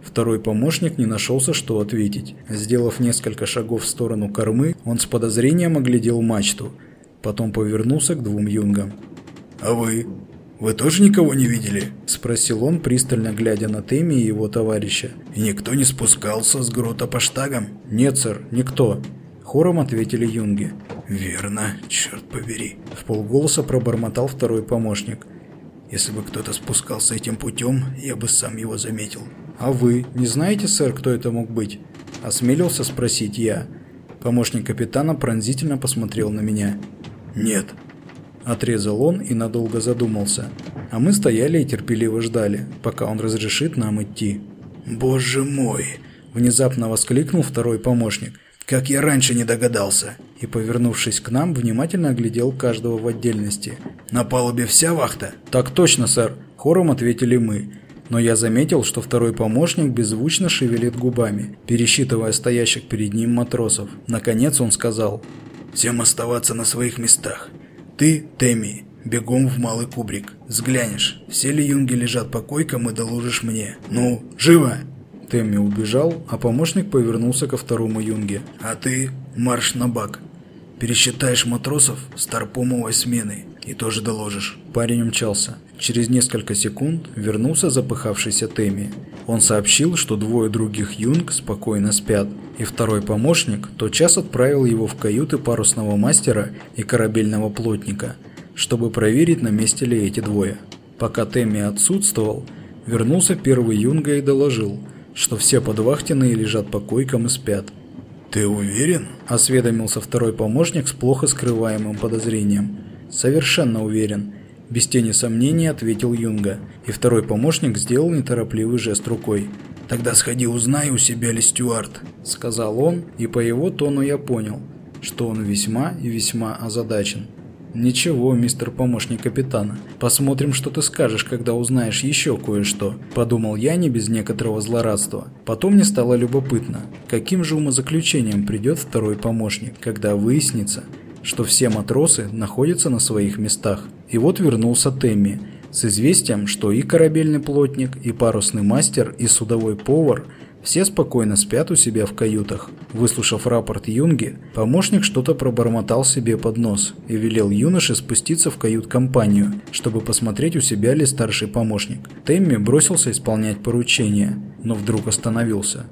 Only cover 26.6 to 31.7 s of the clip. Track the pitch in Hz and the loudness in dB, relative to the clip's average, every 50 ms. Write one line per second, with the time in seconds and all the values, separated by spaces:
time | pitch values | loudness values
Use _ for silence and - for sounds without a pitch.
26.6 | - - 120 - - - 123 107 - - 113 107 - 113 110 107 - - - - | -6 -2 -4 -4 -2 -4 -6 -2 -2 -2 -2 -2 -4 -6 -6 -6 -6 -8 -6 -4
27.6 | 117 120 131 131 131 135 131 131 131 139 123 107 117 113 - - - 117 107 110 | -2 0 0 0 0 -2 -6 -8 -8 -8 -8 -6 -2 0 0 0 0 -2 -6 -8
28.6 | 110 113 107 104 - 113 110 110 107 104 - - - - - - - - - - | -8 -8 -6 -8 -6 -6 -6 -8 -8 -8 -10 -14 -16 -16 -18 -18 -18 -18 -12 -6
29.6 | 120 127 135 123 120 120 120 123 127 127 - 123 127 120 120 135 156 185 214 202 | -2 -2 0 4 4 4 4 4 0 -4 -2 -2 0 0 2 0 2 2 2 2
30.6 | 208 185 - - 156 131 - - - 135 127 113 - 120 113 117 117 110 113 110 | 0 0 0 2 2 2 0 0 0 0 -2 0 -2 -2 -2 -2 -4 -4 -4 -4
31.6 | 107 104 | -4 -4